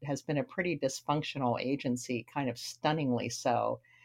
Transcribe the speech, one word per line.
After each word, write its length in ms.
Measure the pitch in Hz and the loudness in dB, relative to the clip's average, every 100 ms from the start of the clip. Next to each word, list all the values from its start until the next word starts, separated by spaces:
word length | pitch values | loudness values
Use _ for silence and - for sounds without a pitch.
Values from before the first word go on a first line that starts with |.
has 200 | 139 139 | -4 -4
been 160 | - 147 | 0 0
a 40 | |
pretty 360 | 131 - 180 151 | 0 -2 -2 0
dysfunctional 800 | 135 - - 147 151 143 123 117 | 0 -2 0 0 0 0 2 2
agency, 640 | 127 139 135 123 - 120 - | 0 0 0 -2 -2 -4 -4
kind 160 | 147 131 | -4 -2
of 80 | 117 | -4
stunningly 720 | - - 151 160 135 120 110 | -8 -2 0 2 2 0 0
so. 520 | - 131 117 110 117 - - | -2 2 2 2 -2 -8 -20